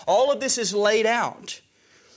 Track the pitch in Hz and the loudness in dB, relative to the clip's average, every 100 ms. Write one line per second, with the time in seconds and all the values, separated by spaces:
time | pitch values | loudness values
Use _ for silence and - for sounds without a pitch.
0 | - 202 277 233 262 247 208 202 208 220 | 0 2 2 0 -2 -2 -2 0 2 2
1 | 220 233 147 - - - _ _ _ _ | 2 0 -4 -8 -14 -16 _ _ _ _
2 | _ | _